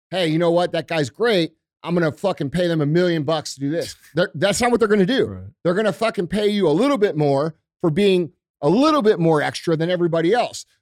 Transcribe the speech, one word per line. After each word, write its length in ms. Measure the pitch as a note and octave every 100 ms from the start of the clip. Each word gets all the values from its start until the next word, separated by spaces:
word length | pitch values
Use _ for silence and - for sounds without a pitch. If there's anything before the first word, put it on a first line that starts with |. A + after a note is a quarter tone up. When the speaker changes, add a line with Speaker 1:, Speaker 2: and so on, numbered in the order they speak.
| _
Speaker 1:
"Hey, 180 | F3+ E3+
you 100 | D#3
know 120 | E3+
what? 220 | E3+ F3
That 160 | E3 D#3+
guy's 220 | E3 C3
great. 420 | - A#3 G3 D#3+ - _ _
I'm 100 | D#3
gonna 180 | F3 D#3+
fucking 380 | - G3 F3 C#3+
pay 160 | E3+ F3+
them 120 | E3
a 60 | D3
million 360 | E3 F3+ E3
bucks 300 | C#3+ D#3 C#3+
to 60 | -
do 100 | C#3
this." 260 | E3 - - -
They're, 160 | D3 F#3
that's 280 | D3+ F#3+ -
not 80 | A#3+
what 100 | A#3+
they're 80 | A3
gonna 160 | G#3
do. 220 | F#3 C4 B2+
Speaker 2:
Right. 180 | F#2+ F#2+ -
Speaker 1:
They're 120 | E3
gonna 180 | F3+ A3
fucking 360 | - A3+ A3+ F3
pay 200 | G3+ G#3
you 180 | G#3 F3
a 40 |
little 240 | D3+ F#3+ F#3
bit 200 | G3+ D3+
more 360 | D3 C#3 D#3 - _ _
for 80 | F3
being 420 | D3+ G3+ F#3 F3 - _ _
a 60 | D3
little 320 | G3+ D4+ D4+
bit 160 | G#3+ F3+
more 220 | E3 D3+
extra 340 | C3+ - - D#3+
than 140 | E3
everybody 420 | F3+ F3 E3 E3
else. 320 | A#3 F#3+ - - _